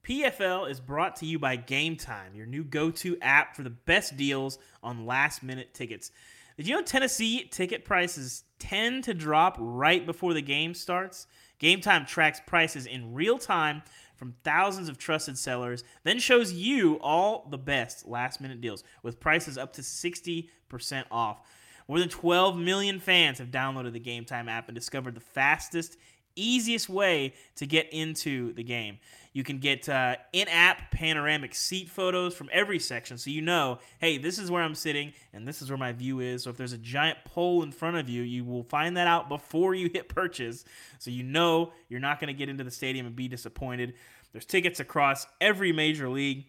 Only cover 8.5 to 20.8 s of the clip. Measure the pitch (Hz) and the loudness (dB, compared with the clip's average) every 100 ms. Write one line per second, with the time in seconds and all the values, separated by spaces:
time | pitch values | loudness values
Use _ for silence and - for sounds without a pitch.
8.5 | _ - 202 226 262 240 180 156 156 180 | _ -6 -2 -2 -2 -4 -4 4 6 6
9.5 | 185 113 120 147 175 165 160 180 156 139 | 4 -6 2 4 4 2 -2 0 0 0
10.5 | 143 165 170 - 180 190 - - _ - | -2 -2 -6 -2 -2 -2 -10 -20 _ -20
11.5 | _ 156 185 208 175 135 - 156 - - | _ 4 4 6 4 4 2 2 2 0
12.5 | 170 160 143 127 127 117 123 190 254 - | 2 2 -2 -8 -10 -8 0 2 2 2
13.5 | 180 156 147 - - - _ 127 120 156 | 2 2 -2 -12 -20 -20 _ -16 -6 2
14.5 | 160 196 190 165 135 - 156 156 131 - | 4 4 0 -8 -8 -2 -2 -2 -6 -4
15.5 | 123 123 123 - - - 233 240 247 208 | -4 -4 -6 -10 -6 0 2 6 6 6
16.5 | 175 208 277 180 151 139 160 202 226 147 | 0 2 6 6 6 4 4 4 0 -6
17.5 | 143 135 139 117 - - 120 127 - 135 | -8 -2 0 -2 -8 -8 -4 -4 -6 -12
18.5 | 123 120 98 - - 120 117 160 160 165 | -8 -8 -8 -16 -12 -10 -2 2 2 2
19.5 | 131 135 - 131 - 175 175 175 170 165 | -8 -10 -10 -10 -6 -6 -6 -6 -6 -8
20.5 | _ _ 123 | _ _ -10